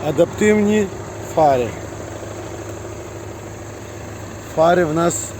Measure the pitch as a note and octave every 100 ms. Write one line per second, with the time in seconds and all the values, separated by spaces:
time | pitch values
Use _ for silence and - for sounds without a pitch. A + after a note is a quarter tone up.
0 | C#3+ D#3 E3+ - G#3 G#3+ G#3 G#3+ G3 -
1 | - - - - D3+ C3 A#2 - - -
2 | - - - - - - - - - -
3 | - - - - - - - - - -
4 | - - - - - - D#3+ F3 E3+ D#3
5 | E3+ - -